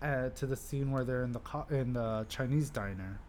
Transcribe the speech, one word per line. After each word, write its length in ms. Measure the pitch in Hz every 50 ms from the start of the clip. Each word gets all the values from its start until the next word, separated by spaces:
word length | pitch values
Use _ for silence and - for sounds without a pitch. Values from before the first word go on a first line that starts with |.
uh, 280 | - 151 139 131 127 131
to 180 | 127 - - 131
the 80 | 135
scene 340 | 120 - - - 139 139 135
where 120 | 135 135 127
they're 200 | 123 127 123 127
in 100 | 123 120
the 60 | 120
co-, 280 | - - - 147 151 -
in 240 | 151 135 131 120 123
the 320 | 120 117 113 110 110 110 110
Chinese 420 | - - 135 123 135 151 151 139
diner. 480 | - 117 104 98 98 92 95 92 98 - -